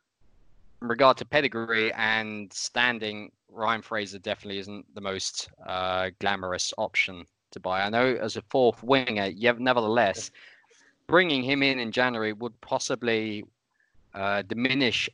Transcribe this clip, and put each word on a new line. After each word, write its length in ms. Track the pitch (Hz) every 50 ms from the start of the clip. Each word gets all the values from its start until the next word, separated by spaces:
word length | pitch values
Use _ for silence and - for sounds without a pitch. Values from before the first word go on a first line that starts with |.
| _ _ _ _ _ - - - - - - - - - - -
in 60 | 120 120
regard 300 | 117 117 139 131 127 -
to 80 | 120
pedigree 640 | 117 - 147 147 131 110 113 113 113 113 110 110 110 -
and 580 | - 113 110 110 110 110 107 107 107 104 92 -
standing, 800 | - - - - 120 120 123 120 113 107 107 104 104 107 - _ _ _ _
Ryan 320 | 98 101 110 110 113 110
Fraser 380 | 104 - 113 110 104 95 98 98
definitely 400 | 87 110 101 - - 104 98 98
isn't 260 | 95 98 104 104 - _ -
the 80 | 104
most, 480 | 101 98 98 95 - - - - - - - - -
uh, 460 | - 92 92 92 92 92 92 92 95 90 -
glamorous 540 | - 98 98 95 92 92 90 87 - - - -
option 480 | 110 - - - - - 92 87 85 - _ _ _ _
to 80 | - 98
buy. 220 | 90 92 92 95
I 80 | 98 101
know 160 | 107 117 123 131 123 -
as 140 | - 110 - 110
a 40 | -
fourth 400 | - - 139 127 117 110 - -
winger, 420 | 117 135 135 127 123 113 104 98 98
you 200 | 82 95 110 120
have, 120 | 120 117
nevertheless, 720 | 123 131 127 123 113 107 110 120 113 98 95 - 90 - - - - - - _ _ _ _ _ _ _ _ _ _ -
bringing 340 | 151 175 185 175 147 131 123
him 200 | 127 139 139 139
in 160 | 139 135 127
in 120 | 120 113
January 420 | 110 131 127 127 123 113 110 107 107
would 260 | 104 117 120 113 _
possibly, 800 | - - 135 127 - - 143 113 - 120 113 110 110 110 107 104 101 - _ _ _ _ _ _ _ _ _ - - _ -
uh, 280 | 98 98 98 101 101 101
diminish 640 | 98 113 113 123 131 127 139 135 120 104 - - -